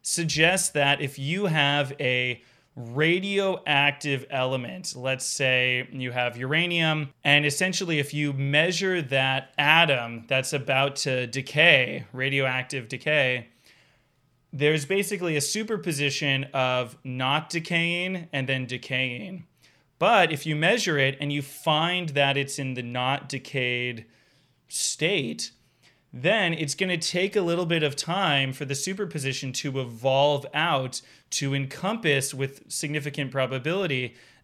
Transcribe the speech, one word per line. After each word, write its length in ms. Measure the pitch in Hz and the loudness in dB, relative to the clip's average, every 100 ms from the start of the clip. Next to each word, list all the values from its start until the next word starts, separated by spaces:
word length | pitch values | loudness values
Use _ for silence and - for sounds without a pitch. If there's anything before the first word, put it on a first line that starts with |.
suggests 680 | - - 165 151 160 185 - | -6 -2 0 4 4 4 0
that 300 | 147 139 143 | 2 2 2
if 200 | 139 135 | -2 -6
you 260 | 135 180 196 | -4 -2 0
have 480 | 160 143 143 139 135 | 2 2 2 0 -2
a 420 | 131 127 123 123 _ _ _ - | 0 0 0 -4 _ _ _ -16
radioactive 1500 | 117 127 160 180 196 196 196 185 143 143 143 143 147 135 131 | -8 0 2 2 0 0 0 0 0 2 2 2 0 -2 -2
element, 640 | 135 127 131 120 185 - | -2 0 0 -4 -8 -10
let's 300 | 127 131 131 | -6 -4 -4
say 640 | - - 131 127 127 127 127 | -4 0 2 4 2 0 -4
you 220 | 135 127 | -6 -4
have 240 | 123 123 117 | -2 -2 -2
uranium, 720 | 131 156 175 170 160 156 139 - | -2 0 0 0 0 0 -4 -4
and 200 | 143 147 | 4 4
essentially 540 | 147 139 185 180 180 151 | 4 0 0 0 0 0
if 160 | 143 | 0
you 180 | 147 147 | -2 -2
measure 720 | 135 139 147 170 170 190 180 | -2 0 2 2 0 -2 -2
that 500 | 135 135 131 131 - - | 0 0 0 -2 -4 0
atom 640 | 151 160 170 131 117 117 - | 6 6 6 2 -2 -8 -2
that's 240 | 131 131 | -2 0
about 420 | 143 123 131 139 | -4 0 0 0
to 320 | 135 139 127 123 | 0 -2 -2 -2
decay, 800 | 135 131 147 165 139 123 - - | -6 -2 6 8 8 6 -4 -10
radioactive 720 | 127 135 139 131 127 127 139 117 | -6 -2 0 0 -2 -4 -8 -8
decay, 640 | 123 151 151 131 123 113 _ _ _ _ _ _ _ _ _ _ | -6 0 2 2 0 -6 _ _ _ _ _ _ _ _ _ _
there's 320 | 135 147 156 | 0 2 2
basically 520 | 139 196 196 202 175 151 | 2 0 0 -2 -2 0
a 40 | |
superposition 1040 | 139 214 220 214 180 143 143 139 147 135 135 | 0 -2 -2 -4 -4 -2 0 0 0 0 0
of 420 | 135 127 127 120 - | 0 0 0 -2 -8
not 480 | 135 127 131 151 160 | -10 -2 2 2 0
decaying 800 | 170 165 170 170 175 180 185 165 | -6 -2 0 0 0 -2 -6 -6
and 160 | 143 131 | -4 -2
then 160 | 131 | -2
decaying. 800 | 127 123 - 127 131 120 101 95 - _ _ _ _ - | -4 -8 -4 -2 -2 -4 -10 -12 -16 _ _ _ _ 0
But 320 | 185 226 165 | 4 6 4
if 160 | 151 156 | 2 -2
you 80 | |
measure 420 | 151 165 240 185 147 | 0 2 2 2 2
it 200 | 135 139 | 2 0
and 120 | 143 | -2
you 100 | 147 | -4
find 680 | 139 - 165 156 170 180 170 | -4 -4 2 2 2 0 -2
that 260 | 143 139 139 | 2 2 2
it's 240 | 139 - | -2 -4
in 140 | 131 | -6
the 80 | 127 | -6
not 440 | 120 123 127 135 139 | -6 -2 0 -2 -4
decayed 800 | 135 - 139 123 123 123 117 - _ _ _ _ _ _ | -10 -6 -2 0 0 -2 -6 -12 _ _ _ _ _ _
state, 800 | - - - 160 196 131 78 - - _ _ _ _ _ | -4 -4 0 0 2 -2 -4 -10 -12 _ _ _ _ _
then 420 | 123 151 220 175 | -4 0 2 2
it's 220 | 160 147 - | 0 -4 -2
gonna 200 | 185 170 | -2 -2
take 380 | - 175 196 | -2 -2 0
a 80 | 208 | 0
little 240 | 170 170 170 | 2 0 0
bit 160 | 170 | 2
of 140 | 147 135 | 0 -2
time 560 | - 185 180 139 131 | -4 0 2 2 0
for 120 | 131 | -2
the 120 | 135 135 | -6 -4
superposition 760 | - 190 190 160 135 131 135 | -4 -4 -6 -4 -4 -4 -6
to 260 | 127 143 135 | -6 -4 -4
evolve 640 | 123 117 131 135 143 143 127 | -6 -2 2 4 4 2 -2
out 460 | 147 170 139 131 - - - _ | -2 0 0 -2 -8 -14 -20 _
to 220 | - 139 | -4 -2
encompass 800 | 139 135 - 190 226 175 139 135 | -2 -4 -4 -4 -2 2 2 0
with 300 | 131 135 135 - | -4 -6 -6 -12
significant 640 | - 151 151 139 139 135 | -8 -4 -4 -4 -6 -4
probability 840 | 135 127 131 131 185 185 131 123 - - _ | -2 -2 -2 -2 -2 0 -2 -4 -8 -20 _